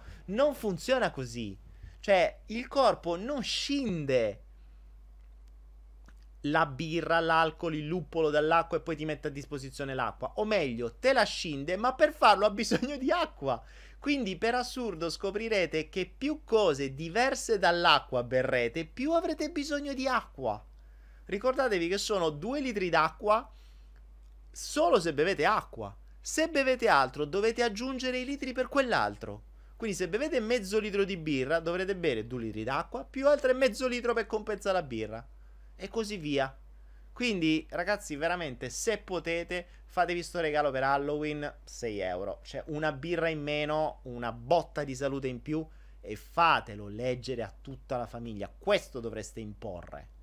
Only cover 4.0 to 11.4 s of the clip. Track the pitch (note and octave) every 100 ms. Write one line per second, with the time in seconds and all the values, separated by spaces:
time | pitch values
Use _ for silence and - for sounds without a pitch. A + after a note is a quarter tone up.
4 | C#3 C3 A2 G2+ - - - - - -
5 | - - - - - - - - - -
6 | - - - - D3 D#3+ D#3+ C3 D#3+ E3
7 | D#3 E3 E3 D#3+ D#3+ D#3 E3+ D#3 D3+ F3+
8 | D#3 E3+ D#3 D3 D3+ E3 E3 D#3+ D#3+ D#3
9 | D#3 D3 D3+ C#3+ C3+ D3 C3+ - C#3 C3
10 | A#2 - C3 - G#3+ G#3 C#3+ A#2 A#2 -
11 | B3+ C4 G#3 -